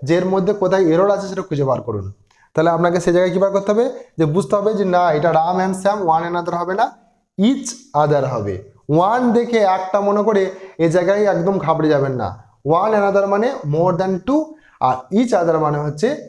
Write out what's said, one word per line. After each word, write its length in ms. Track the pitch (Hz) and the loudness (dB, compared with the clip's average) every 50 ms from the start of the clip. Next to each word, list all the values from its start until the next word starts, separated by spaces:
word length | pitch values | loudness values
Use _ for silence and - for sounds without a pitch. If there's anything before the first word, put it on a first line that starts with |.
| - | 0
যে 100 | 131 165 | 0 0
এর 100 | 180 180 185 190 | 0 2 0 0
মধ্যে 200 | 190 180 190 208 | 0 0 0 0
কোথায় 300 | 202 190 185 190 190 190 160 156 | 0 0 0 2 2 2 4 4
এরর 160 | 170 190 202 202 | 4 4 2 2
আছে 100 | 190 196 185 | 0 -2 -8
সেটা 160 | 185 190 175 - | -8 -8 -6 -6
খুঁজে 180 | 151 143 143 131 | -4 -2 0 0
বার 100 | 123 117 - - | -2 -2 -4 -6
করুন। 180 | 110 104 95 98 101 _ _ _ _ _ _ _ _ | -6 -6 -6 -10 -12 _ _ _ _ _ _ _ _
তাহলে 160 | - 160 170 | 0 2 2
আপনাকে 280 | 170 160 170 175 175 180 170 | 2 2 2 0 0 0 0
সে 60 | 180 170 | 2 2
জায়গায় 180 | 175 185 180 170 | 2 2 2 2
কী 60 | 190 185 | 0 0
বার 80 | 196 190 | 2 0
করতে 140 | 196 196 - 208 | -2 0 0 0
হবে, 120 | 220 240 277 - - - _ _ - | 0 0 -2 -4 -8 -16 _ _ -2
যে 60 | 160 151 147 | -2 0 2
বুঝতে 180 | 185 202 - 214 202 | 0 0 0 -2 0
হবে 140 | 202 214 214 196 | 0 0 0 0
যে 60 | 202 185 175 | 0 2 2
না, 80 | 180 180 175 156 151 | 2 2 2 2 2
এটা 120 | 151 170 160 160 | 0 2 2 2
রাম 180 | 160 175 185 185 185 | 2 2 0 0 0
and 100 | 190 190 190 | -2 -2 -2
শ্যাম 160 | - 196 208 208 196 165 160 | 0 -2 0 0 0 2 2
one 120 | 165 170 170 | 0 0 -2
another 220 | 175 175 170 170 170 170 | -4 -4 -4 -4 -4 -4
হবে 140 | 175 170 185 202 | -4 -4 -2 -2
না, 40 | 233 - - _ _ _ _ _ _ _ _ - | -2 -2 -2 _ _ _ _ _ _ _ _ 0
each 320 | 190 233 277 - - - - - - _ - 147 | 2 2 2 0 -4 -10 -12 -14 -18 _ 0 0
other 220 | 151 147 147 143 131 131 127 | 2 2 2 0 0 -2 -4
হবে। 220 | 117 104 101 95 87 - - _ _ _ - 143 | -4 -4 -4 -6 -8 -10 -16 _ _ _ -2 0
ওয়ান 280 | 160 175 196 226 254 254 240 220 | 2 2 2 2 2 2 2 2
দেখে 240 | 240 240 233 233 226 208 190 185 185 | 2 0 2 2 2 2 2 2 0
একটা 200 | 185 - - 202 202 202 | -2 -2 -2 0 0 0
মনে 140 | 202 208 202 220 | 0 2 2 2
করে 160 | 220 196 190 190 190 - - - - - 160 | 2 2 0 0 -4 -12 -18 -20 -4 0 0
এ 20 | 165 156 | 2 2
জায়গায় 260 | 185 175 175 196 208 214 202 185 | 2 2 2 2 2 2 0 0
একদম 220 | 170 170 185 196 185 147 | 0 0 0 -2 -2 0
ঘাবড়ে 240 | 151 160 160 156 151 151 | -2 -2 0 2 2 2
যাবেন 200 | 139 139 135 131 123 | 2 0 -2 -2 -4
না। 80 | 110 90 98 - - _ _ _ _ 139 156 175 | -6 -6 -8 -10 -18 _ _ _ _ 0 0 0
One 120 | 190 220 220 208 | 2 2 0 2
another 240 | 202 196 196 202 196 196 196 | 0 2 2 0 0 2 0
মানে 140 | 202 214 262 277 - - 147 147 | 0 0 -2 -4 -6 -6 -4 -2
more 200 | 156 170 185 180 165 | 0 0 0 0 0
than 120 | 190 190 190 180 - - | -2 -2 -2 -4 -2 -2
two, 140 | 277 311 311 311 - - _ _ _ _ - 127 | -2 -2 -2 -4 -12 -20 _ _ _ _ 0 0
আর 80 | 127 - - - 180 208 | 0 -2 -6 -2 0 0
each 140 | 254 233 220 185 | 0 2 2 0
other 160 | 170 165 160 160 156 | 2 2 0 0 0
মানে 120 | 151 147 147 151 | -2 -2 -2 -4
হচ্ছে 220 | 151 147 - 214 247 302 311 - | -6 -4 -2 -2 -2 -2 -4 -10